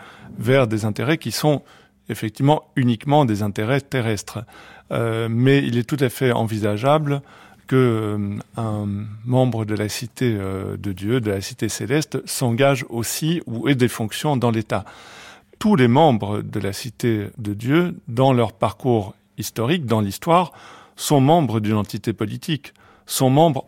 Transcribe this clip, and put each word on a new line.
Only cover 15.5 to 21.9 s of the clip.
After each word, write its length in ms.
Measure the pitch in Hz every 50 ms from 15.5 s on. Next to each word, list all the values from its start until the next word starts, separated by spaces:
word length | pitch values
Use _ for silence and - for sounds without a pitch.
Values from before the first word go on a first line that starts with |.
| _ -
Tous 160 | - 214 208
les 140 | 143 127 117
membres 520 | 120 143 165 156 120 104 101 101 104 107
de 200 | 107 104 110 107
la 120 | 101 98 95
cité 580 | - - 120 - - - 120 110 107 101 - -
de 160 | - 110 104 101
Dieu, 440 | 101 113 127 143 170 175 175 170 - -
dans 260 | - 117 117 131 135 131
leur 200 | 123 117 101 -
parcours 640 | - - 110 - - - 131 120 110 98 98 - _ _ _ _ -
historique, 480 | 107 - - - 113 123 175 185 143
dans 140 | 110 113 110
l'histoire, 520 | 107 98 95 - - 170 165 180 180 - - - - - - - - _ _
sont 260 | - - - 151 139
membres 380 | 131 143 165 175 151 113 107 113
d'une 160 | 107 104 110
entité 380 | 104 98 -